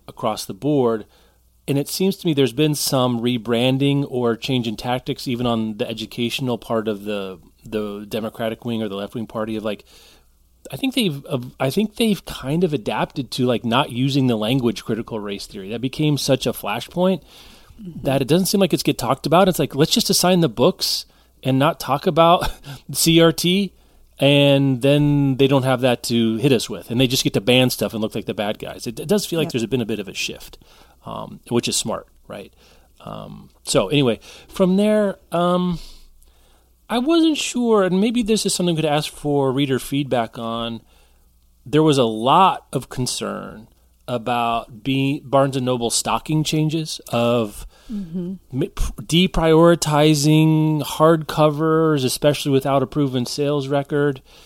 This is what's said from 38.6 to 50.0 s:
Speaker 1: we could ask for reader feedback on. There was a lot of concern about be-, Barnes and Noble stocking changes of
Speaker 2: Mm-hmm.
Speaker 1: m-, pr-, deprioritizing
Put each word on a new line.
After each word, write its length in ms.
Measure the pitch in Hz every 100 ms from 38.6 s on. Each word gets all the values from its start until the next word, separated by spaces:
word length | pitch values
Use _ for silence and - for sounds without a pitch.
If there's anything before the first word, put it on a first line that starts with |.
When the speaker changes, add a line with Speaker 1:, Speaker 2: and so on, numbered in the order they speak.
| 180 160
Speaker 1:
we 60 |
could 80 | 156
ask 200 | 147 151
for 400 | - 147 143 135
reader 260 | 127 139 127
feedback 600 | - 139 139 123 113 -
on. 440 | 117 117 117 117 - _ _ _ _ _ _ _
There 180 | - 143
was 140 | 156 139
a 60 |
lot 600 | 117 110 120 160 190 143 -
of 160 | 139 -
concern 800 | - 123 - 107 101 98 104 117 _ _ _ -
about 760 | 123 110 120 117 117 - 117
be-, 380 | 123 135 135 143
Barnes 320 | 127 135 139 135
and 80 |
Noble 240 | 123 127 117
stocking 540 | - 120 110 - 156
changes 560 | 151 156 156 160 156 - -
of 580 | 120 117 120 107 - - _ -
Speaker 2:
Mm-hmm. 440 | 208 180 175 175 190 _ 123
Speaker 1:
m-, 80 | 156 -
pr-, 160 | - -
deprioritizing 1800 | 110 170 185 - 165 160 170 170 - 147